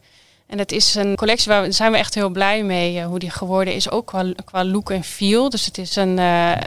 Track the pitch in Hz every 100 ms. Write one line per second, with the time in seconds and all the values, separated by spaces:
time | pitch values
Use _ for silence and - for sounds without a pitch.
0 | _ _ _ _ _ 202 196 214 - 208
1 | 202 196 220 233 214 208 190 190 220 220
2 | 208 - 202 180 196 214 202 180 175 175
3 | 170 180 185 - 185 190 185 - - 226
4 | 233 190 185 180 - 190 185 196 - 190
5 | 165 - 196 220 269 226 - - 180 -
6 | 190 185 180 175 170 170